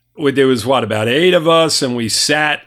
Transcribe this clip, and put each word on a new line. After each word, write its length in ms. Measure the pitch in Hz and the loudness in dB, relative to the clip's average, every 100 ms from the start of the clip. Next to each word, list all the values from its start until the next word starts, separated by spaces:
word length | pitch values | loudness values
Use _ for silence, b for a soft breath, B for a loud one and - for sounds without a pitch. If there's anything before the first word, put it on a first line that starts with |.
| _ - | _ -4
we, 140 | 143 | -2
there 160 | 131 131 | 2 2
was, 180 | 127 110 | 2 0
what, 180 | 131 | -2
about 240 | 110 107 110 | 0 -2 -2
eight 260 | 135 180 | 0 2
of 140 | 180 160 | 2 2
us, 340 | 165 160 - | 2 2 0
and 140 | 135 120 | -2 -4
we 140 | 113 | -4
sat 540 | - - 151 151 147 | -2 -2 0 0 -4